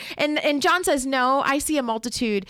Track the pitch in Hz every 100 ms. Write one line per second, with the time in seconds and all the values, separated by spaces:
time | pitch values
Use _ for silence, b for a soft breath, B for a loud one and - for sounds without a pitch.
0 | B B 294 302 - 285 349 349 370 294
1 | 262 262 254 269 - 277 285 302 240 220
2 | 240 - 233 202